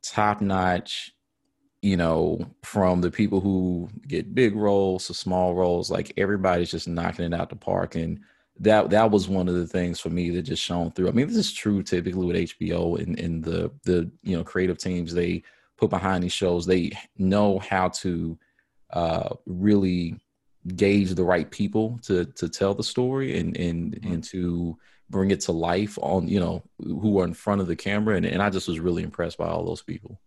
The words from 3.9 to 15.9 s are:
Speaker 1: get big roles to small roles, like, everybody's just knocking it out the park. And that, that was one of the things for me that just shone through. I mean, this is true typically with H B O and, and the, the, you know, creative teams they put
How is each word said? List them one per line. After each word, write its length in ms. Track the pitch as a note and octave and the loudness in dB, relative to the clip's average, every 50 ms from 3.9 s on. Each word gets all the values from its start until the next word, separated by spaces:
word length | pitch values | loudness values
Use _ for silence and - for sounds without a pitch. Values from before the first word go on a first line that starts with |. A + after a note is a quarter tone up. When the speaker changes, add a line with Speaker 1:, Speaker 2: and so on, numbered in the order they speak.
| - - - | -12 -16 -10
Speaker 1:
get 280 | C#3 C#3 E2 - G#3 - | -6 -6 -6 -6 -2 2
big 200 | B2 B2+ A2 G2+ | 2 4 4 4
roles 520 | G#2+ G#2 G2+ G2+ G2 G2 F#2+ F#2 F#2 - | 2 2 4 4 4 4 2 0 -2 -4
to 80 | - F#2+ | -8 -10
small 400 | - - F#2 F#2 F#2 F#2 F2+ F2 | -6 -4 0 0 2 2 2 2
roles, 360 | F2+ F#2 F2 F2 F2 D#2+ - | 2 2 2 2 0 0 -2
like, 220 | F2+ F#2 - - - - | -2 -2 -2 -4 -2 -2
everybody's 520 | G2+ G2 G#2 G2 F#2+ F#2+ F2 F2 F2 - | 0 0 0 2 2 2 2 2 0 -2
just 180 | - E2 - - | -4 -6 -6 -4
knocking 360 | E2+ E2 E2+ F2 F2+ - F2 | -4 -2 -2 -4 -2 -2 -4
it 100 | E2+ F2 | -4 -2
out 140 | E2+ F2 - | -2 -4 -6
the 60 | - | -8
park. 380 | - - F#2+ F#2 F#2 F2+ - - | -12 -6 -2 -2 -2 -2 -2 -4
And 240 | E2 E2 E2 - - - _ _ _ _ _ _ - | -6 -4 -4 -6 -8 -12 _ _ _ _ _ _ 0
that, 300 | - G#2+ A2 G#2+ - - | 4 6 6 6 6 4
that 200 | F#2 G#2 A2+ A2 | 4 4 6 6
was 180 | G#2 G#2 F2+ F2+ | 4 4 2 2
one 200 | F#2+ F#2+ F2+ F2+ | 0 0 0 0
of 60 | F2 | 0
the 120 | F2+ F2 | 0 -2
things 340 | D#2+ - F#2 F2 F2 E2+ - | -2 -2 -2 -2 -2 -4 -6
for 80 | - E2+ | -6 -4
me 200 | E2 F2 F2 E2+ | -2 -2 -2 -2
that 120 | F2 F2+ | -2 -4
just 200 | E2 - F2 - | -4 -4 -4 -6
shone 280 | - - F2 F2 E2+ D#2+ | -4 -4 -2 -2 -2 -4
through. 160 | - - F#2 F2+ | -2 0 0 2
I 40 | |
mean, 140 | D#2 A#2 C3+ | 2 2 0
this 100 | D#3 A#3 | 2 0
is 160 | A3 - - | 0 0 0
true 300 | - - - G#2+ G2+ G2 | -4 -4 -2 0 0 0
typically 440 | F2+ - - F2+ E2+ F#2 F2 F#2+ F#2 | 0 0 -2 -2 -2 -2 -2 -2 -2
with 100 | F2 F2 | 0 0
H 220 | F2+ F2 E2 - _ | 0 -2 -2 -6 _
B 140 | - F2 | -4 -2
O 220 | E2+ F2 F2 E2+ E2+ | -2 0 0 0 -2
and, 220 | - D#2 E2+ E2 - | -2 -4 -4 -6 -4
and 240 | - E2+ E2 E2 D#2+ | -4 -4 -4 -4 -4
the, 260 | E2 E2+ F2 F2 F2 - - _ | -2 -2 -2 -4 -4 -6 -6 _
the, 260 | - F2+ F2 E2+ F2 - _ | 2 2 2 2 -2 -8 _
you 140 | _ - F#2 | _ -4 -2
know, 80 | E2 E2 | -2 -4
creative 340 | - - F#2 F#2 F2+ F2 - | -4 -2 0 0 0 0 -2
teams 340 | - F#2 F2+ F2 E2+ D#2+ | -4 -4 -4 -4 -4 -2
they 300 | F2 F2 F2 F2 F2 F2 - - _ _ _ _ _ | -2 0 0 0 -2 -4 -6 -12 _ _ _ _ _
put 140 | _ - G2+ | _ 0 0